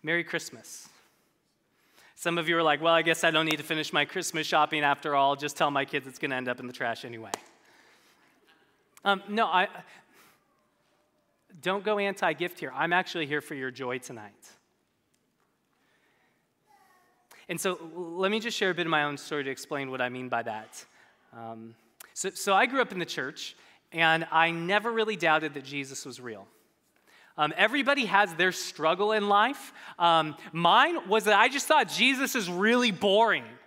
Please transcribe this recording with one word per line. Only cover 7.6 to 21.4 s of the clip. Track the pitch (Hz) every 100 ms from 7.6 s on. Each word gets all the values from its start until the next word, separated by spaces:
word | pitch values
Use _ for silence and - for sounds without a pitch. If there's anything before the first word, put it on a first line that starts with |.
| _ _ _ _ _ _ _ _ _ _ _ _ _ _
Um, | 202 196 196
no, | 208 208
I, | 180 180 - - - _ _ _ _ _ _ _ _ _ _ _ _ _ _ _ 180
don't | 156 196
go | 196 214
anti-gift | 202 196 180 151 175 175
here. | 139
I'm | 131 165
actually | 175 185 175 147
here | 147
for | -
your | 185 131
joy | 123 127 127
tonight. | - 123 104 104 - _ _ _ _ _ _ _ _ _ _ _ _ _ _ _ _ _ _ _ _ _ _ 415 _ _ _ _ _ - -
And | 175
so | 196 180 165 165
l-, | 170 170
let | 190
me | 220
just | 226 -
share | 190
a |
bit | 170 165
of |
my | 156
own | 147 143
story | - 151
to | 135
explain | 131 - 147 135
what | 131
I | 123
mean | 127 127
by | 123
that. | 117 107 110 - - _ _ _ _
Um, | 117